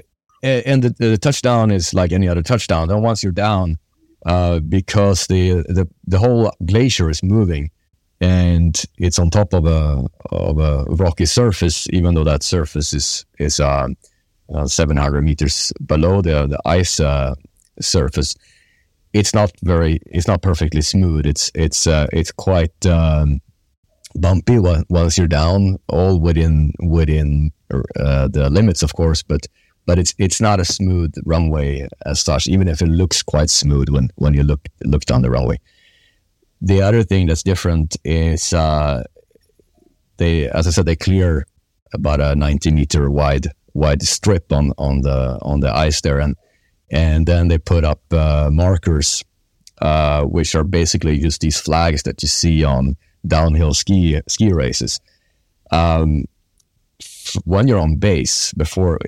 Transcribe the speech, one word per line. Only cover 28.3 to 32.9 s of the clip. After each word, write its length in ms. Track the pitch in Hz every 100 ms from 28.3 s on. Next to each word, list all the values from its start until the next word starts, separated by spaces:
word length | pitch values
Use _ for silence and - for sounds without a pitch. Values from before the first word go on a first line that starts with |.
| 71 69
limits, 340 | 80 110 87
of 100 | 80
course, 300 | - 82 78
but, 240 | - 73 - _ _ _ -
but 120 | 90
it's, 160 | 87 -
it's 220 | 95 -
not 200 | 110 101
a 60 | 85
smooth 480 | - 95 90 82 - -
runway 640 | 82 82 78 71 69 69 - -
as 140 | 73
such, 280 | - 73 -
even 200 | 95 92
if 140 | 78
it 80 |
looks 340 | 85